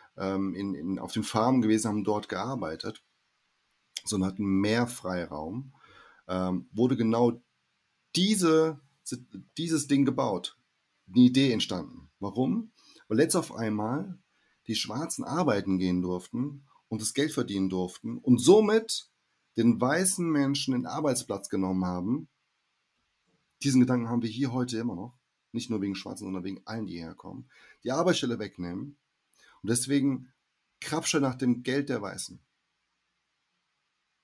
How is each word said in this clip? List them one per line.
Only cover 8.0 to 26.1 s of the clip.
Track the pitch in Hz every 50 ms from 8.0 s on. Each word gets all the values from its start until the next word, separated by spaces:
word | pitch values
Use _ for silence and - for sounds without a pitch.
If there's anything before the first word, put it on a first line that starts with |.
| _ _ -
diese, | 165 180 196 220 190 180 165 160 160 160 160 156 139 - _ _ _ _ - - 123 123 - - 98 - - _ -
dieses | 165 165 160 151 - 131
Ding | 143 139 139
gebaut, | 127 127 135 135 120 101 87 - - - _ _ _ _ _ _ _ _ _ _ -
eine | 92 117 123
Idee | 123 127 135 139 135 117
entstanden. | 107 - - 104 90 78 - - - - - _ _
Warum? | 101 101 98 113 127 147 185 226 226 220 - _ _ - - - - -
Weil | 110 110
jetzt | 147 - -
auf | 180 160 - -
einmal | - 117 110 107 107 107 110 123 151 190 196 180 - _ _ _ _ _ _ _ _ _
die | - 113
Schwarzen | 107 - - 104 - - - - - 143
arbeiten | - 135 160 180 147 110 101 95 95 95 92
gehen | 92 92 90 90
durften | 90 90 92 90 - - - 117 127 147 147 139 - _ _ _ _ _
und | 113 107 -
das | - -
Geld | - 143 156 143
verdienen | - 120 - 101 98 95 95
durften | 92 92 90 90 - - - 113 117 120
und | - - 123 110
somit | 98 139 185 214 214 202 214 220 220 - - - - - _ _ _ _ _ _ _ _ _
den | - 117 120 113 95
weißen | 117 127 147 170 190 185 - - 175 165
Menschen | 156 147 139 135 143 139 - - 131
den | 123 123
Arbeitsplatz | - 107 147 156 147 - - - - 104 98 - -
genommen | - 98 95 95 95 92 92
haben. | 92 90 90 90 101 123 151 160 - _ _ _ _ _ _ _ _ _ _ _ _ _ _ _ _ _ _ _ _ _ _ _ _ _ _ -
Diesen | 143 131 127
Gedanken | 123 123 127 123 117 113
haben | 120 120 113
wir | 113
hier | 107 120 139 131 117
heute | 127 123 123 120 110
immer | 117 120 98
noch. | 87 98 123 - _ _ _ _ _ _ _ -
Nicht | 117 117 -
nur | 117 104
wegen | 95 101 98
Schwarzen, | 92 - 101